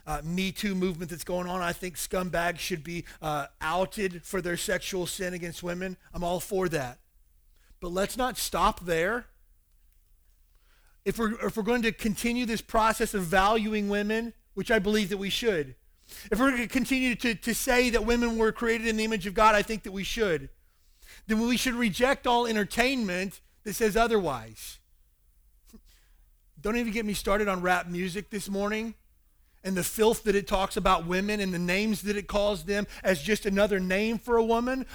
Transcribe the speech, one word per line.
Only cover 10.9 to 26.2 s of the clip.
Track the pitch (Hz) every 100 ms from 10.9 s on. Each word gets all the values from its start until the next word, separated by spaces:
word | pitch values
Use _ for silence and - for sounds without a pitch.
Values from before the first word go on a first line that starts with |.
| _ 196
If | 196
we're, | 226 226 202
if | -
we're |
going | 202 240
to | 226
continue | - 226 202 233 240 240
this | 220
process | - 233 220 214 220
of | 208
valuing | 170 190 196 233 214 214 202
women, | 202 208 220 233 - _
which | 202 190
I | 226
believe | 196 214 190
that | 196
we | 196
should, | - 233 175 139 127 _ _ - - -
if | 208
we're | 269
gonna | 247 -
continue | 262 240 262 254 226
to, | 240 202
to | -
say | 214 - 247 247
that | 220 208
women | 240 240 226
were | 220
created | 214 233 233 226
in | 220
the |
image | 220 226 190
of |
God, | 190 220 214
I |
think | 196 220
that | 214
we | 190
should, | 180 - 208 156 135 - _ _ _ _ - - -
then | 220
we | 233 247
should | 262 240
reject | 233 165 247 277 247
all | 240 240
entertainment | 220 202 - 247 269 208 180 190 - _ _
that | 214 180
says | 220 202
otherwise. | 233 220 170 127 113 107 - - _ _ _ _ _ _ _ _ _ - - _ _ _